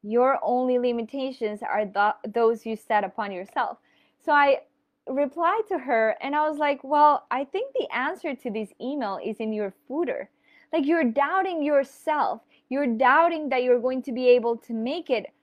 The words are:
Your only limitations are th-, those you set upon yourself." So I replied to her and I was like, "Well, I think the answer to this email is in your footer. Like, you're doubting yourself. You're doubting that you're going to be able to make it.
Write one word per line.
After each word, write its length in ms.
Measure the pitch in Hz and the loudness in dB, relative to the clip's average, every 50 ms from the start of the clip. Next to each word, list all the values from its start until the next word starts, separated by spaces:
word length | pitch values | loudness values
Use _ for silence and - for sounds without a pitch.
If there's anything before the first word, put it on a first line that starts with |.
Your 360 | - 208 220 240 247 262 269 - | -6 0 2 2 4 4 2 0
only 360 | - 185 247 247 254 254 254 247 | 0 0 0 0 0 2 0 2
limitations 840 | 247 247 240 233 226 220 - 277 262 269 262 - 233 208 208 208 | 0 0 -2 -2 -6 -6 -6 -6 -6 -6 -6 -6 -6 -6 -6 -6
are 220 | 233 - - 208 214 | -8 -4 -2 -2 -4
th-, 480 | 196 202 202 208 214 214 - - 233 | -2 0 0 0 0 0 -2 -8 -6
those 320 | 202 233 233 226 233 220 - | -2 2 2 2 2 0 -4
you 120 | 226 220 | -8 -8
set 280 | 214 - _ 220 208 202 | -8 -4 _ 0 0 0
upon 260 | 185 - - 214 202 | -2 -4 -6 -8 -6
yourself." 460 | 196 175 196 - - - 240 196 - _ _ _ _ _ _ _ _ _ _ | -6 -10 -12 -8 -4 -4 -4 -4 -6 _ _ _ _ _ _ _ _ _ _
So 80 | - | 2
I 300 | 294 285 285 277 269 - - _ _ _ _ _ _ _ _ | 4 6 6 6 4 2 0 _ _ _ _ _ _ _ _
replied 560 | - 269 269 285 269 277 330 339 339 392 453 427 - | -6 -2 -2 -2 -2 -2 -2 0 0 0 0 -2 -4
to 100 | 392 311 | -4 -6
her 380 | 254 254 254 226 220 220 - - | -2 0 0 2 2 2 0 -2
and 140 | - 269 285 | -4 -4 -2
I 140 | 302 302 311 | 0 0 0
was 100 | 311 294 | -2 -2
like, 240 | 302 285 285 285 | -2 -2 -2 -4
"Well, 440 | - 262 294 294 294 294 285 - - _ | -4 -2 2 6 6 6 6 4 -2 _
I 140 | - 254 285 | -4 -4 -4
think 280 | 269 - 370 494 554 | -4 -4 -6 -6 -4
the 160 | - 523 - - - | -4 -4 -4 -2 -4
answer 400 | 226 254 294 370 - - 320 269 | -4 -4 -4 -4 -6 -6 -8 -8
to 160 | - _ 247 | -6 _ -8
this 220 | 196 220 220 190 _ _ | -6 -6 -8 -8 _ _
email 380 | 220 247 285 294 247 202 196 170 | -10 -8 -6 -4 -4 -6 -6 -6
is 160 | - - 214 _ | -6 -8 -6 _
in 140 | 226 220 | -6 -6
your 220 | 220 208 208 196 190 _ _ | -4 -4 -4 -6 -8 _ _
footer. 440 | _ 247 302 349 254 - - - _ _ _ _ _ _ _ _ _ | _ -4 -4 -4 -4 -4 -6 -8 _ _ _ _ _ _ _ _ _
Like, 140 | - 339 277 | -4 -2 0
you're 180 | 277 330 339 320 | 2 2 2 2
doubting 580 | 240 226 285 277 294 349 392 381 381 359 320 | 0 2 0 0 0 0 0 0 0 -2 -2
yourself. 800 | 285 294 294 277 277 277 - - - 311 302 294 254 - 180 226 _ _ _ _ _ _ | -2 2 2 2 0 0 -8 -8 -4 -2 0 0 0 -2 -2 -6 _ _ _ _ _ _
You're 160 | 247 277 285 | -4 -2 0
doubting 640 | 254 226 220 262 247 269 311 339 349 339 311 302 277 | 0 0 4 4 6 6 6 4 4 2 0 -4 -2
that 120 | 262 254 254 | -2 0 2
you're 160 | 254 247 247 | 2 2 2
going 220 | 220 254 262 262 | 2 -2 -4 -4
to 100 | 247 277 | -6 -6
be 160 | 240 254 254 247 | -6 0 6 6
able 280 | 247 247 220 233 233 226 | 6 6 4 0 -4 -4
to 140 | - - | -6 -8
make 380 | 233 220 220 247 294 359 339 - | -8 -6 -4 -4 -4 -6 -2 -2
it. 160 | 262 220 185 - _ _ | -2 -2 -2 -6 _ _